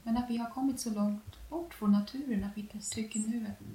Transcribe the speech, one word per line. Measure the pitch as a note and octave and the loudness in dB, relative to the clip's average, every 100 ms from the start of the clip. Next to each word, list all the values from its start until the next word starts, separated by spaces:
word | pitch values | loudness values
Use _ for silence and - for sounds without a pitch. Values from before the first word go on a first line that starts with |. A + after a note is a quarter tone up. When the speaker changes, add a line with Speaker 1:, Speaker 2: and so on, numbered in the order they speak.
Speaker 1:
Men | A#3 A#3 | 2 0
att | B3 | 2
vi | A#3 | 0
har | A#3 | -2
kommit | C4 C4+ C4 | 2 2 2
så | A#3+ | 0
långt | G#3 G#3 G#3 - - - | 2 2 2 -4 -14 -8
bort | D#4+ E4+ | -6 -6
från | - G#3 | 0 6
naturen | G3+ G#3 C4 C#4+ G3+ | 6 4 -2 0 0
att | G3+ G#3 | 0 -4
vi | G#3 | -8
Speaker 2:
Precis. | G#3 - | -8 -6
Speaker 1:
tycker | A3+ G#3+ G#3+ | -4 -2 -2
nu | A3 A#3 G#3 | 0 -2 -4
att, | G3 - | -8 -10